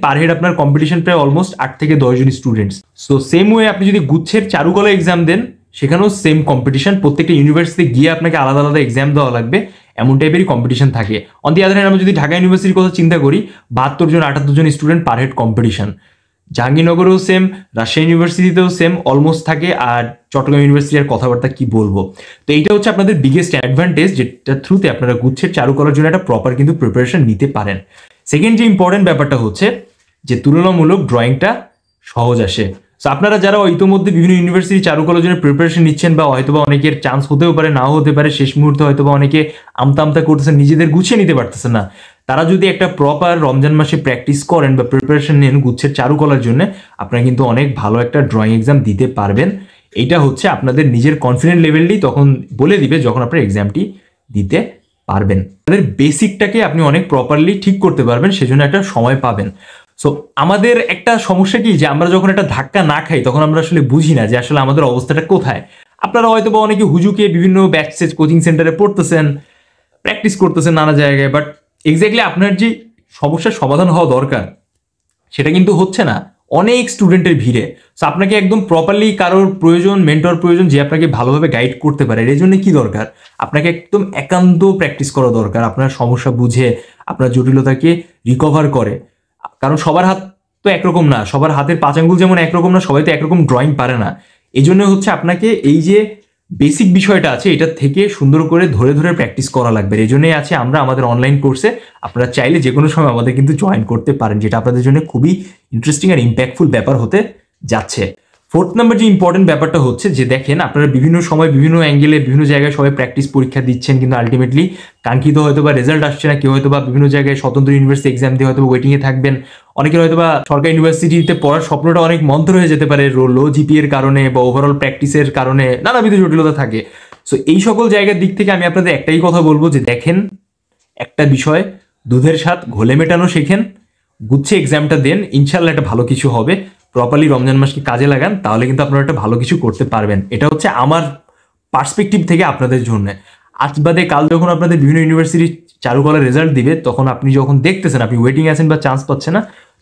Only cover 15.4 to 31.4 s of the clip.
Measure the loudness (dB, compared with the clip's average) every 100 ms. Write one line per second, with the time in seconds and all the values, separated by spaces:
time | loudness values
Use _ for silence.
15.4 | -2 0 -2 -2 -6 -8 _ _ _ _
16.4 | -12 -4 0 2 2 2 2 2 2 0
17.4 | 0 -4 -10 -6 -4 -2 0 2 0 0
18.4 | 0 2 0 0 -2 -2 0 2 2 0
19.4 | -2 -4 -4 -4 -2 -2 -4 -10 _ -4
20.4 | 0 2 4 2 2 0 0 -2 -2 -2
21.4 | -4 -4 -2 0 0 -2 -6 -10 -20 -10
22.4 | -2 0 2 0 0 0 0 2 2 0
23.4 | 0 -2 -2 0 0 0 0 0 -4 -6
24.4 | -6 -6 0 0 0 -2 -2 0 -2 -2
25.4 | -4 -2 0 0 0 2 0 0 -2 -2
26.4 | -2 0 0 0 -2 0 0 0 0 0
27.4 | -2 -4 -6 -6 -10 _ -20 _ -6 -2
28.4 | 2 2 2 2 2 2 2 0 0 -2
29.4 | -2 -2 -2 -4 -10 _ _ _ -6 -2
30.4 | 2 2 2 2 2 2 0 -2 0 0